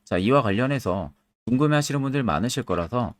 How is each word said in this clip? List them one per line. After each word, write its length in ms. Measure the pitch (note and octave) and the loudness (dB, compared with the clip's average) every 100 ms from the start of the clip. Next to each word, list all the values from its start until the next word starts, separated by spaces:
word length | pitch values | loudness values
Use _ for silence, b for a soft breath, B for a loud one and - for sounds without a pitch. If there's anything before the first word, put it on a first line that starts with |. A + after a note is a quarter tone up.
자, 160 | - F2+ | -4 0
이와 240 | G2+ C#3+ | 4 4
관련해서 680 | A2+ G2 C3 C#3 - F#2 D2 - _ _ - | 2 0 0 -2 -2 -2 -4 -12 _ _ -2
궁금해하시는 520 | B2+ D3+ D3+ D3 C#3 | 2 2 2 0 -2
분들 220 | C3+ C#3 | -2 -2
많으실 400 | A#2 D2+ A#2+ C3+ | 0 0 -2 -4
거라서 540 | - E2+ E2 B2 G#2 | -2 -2 -2 -2 -4